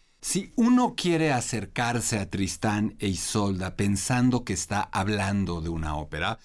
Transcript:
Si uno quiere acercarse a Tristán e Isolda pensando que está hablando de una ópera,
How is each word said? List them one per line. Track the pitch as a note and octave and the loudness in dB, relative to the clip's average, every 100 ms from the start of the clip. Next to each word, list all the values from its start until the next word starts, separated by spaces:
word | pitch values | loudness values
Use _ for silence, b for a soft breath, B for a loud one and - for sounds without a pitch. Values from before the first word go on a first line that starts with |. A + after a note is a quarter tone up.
| b b | b b
Si | - B3 - - | -4 -4 -2 2
uno | A#3 B3 A#3+ A#3+ | 6 6 4 0
quiere | F3 D#3+ D#3+ | 2 2 2
acercarse | B2 - A2+ G2 - A#2+ A#2 - A2 | 2 -2 -4 -4 -2 0 0 0 -2
a | F#2+ | -2
Tristán | G2 F#2+ - A2 G#2 G#2+ - | -2 -2 0 0 0 0 -2
e | G2+ | -2
Isolda | F2 - G#2+ G2+ F2+ F#2 - | -2 -2 0 0 -2 -4 -2
pensando | G2+ G2 - B2 B2 A#2+ | 0 0 0 2 4 2
que | B2 | 0
está | F#2 - G2+ | -4 -2 -4
hablando | - - G2 G#2 G2 G2+ F2 E2+ | -2 -2 0 0 0 0 0 -2
de | E2 | -4
una | E2 D#2 D2+ | -4 -4 -4
ópera, | D2+ D#2 F#2 A#2+ | -6 -4 -4 -4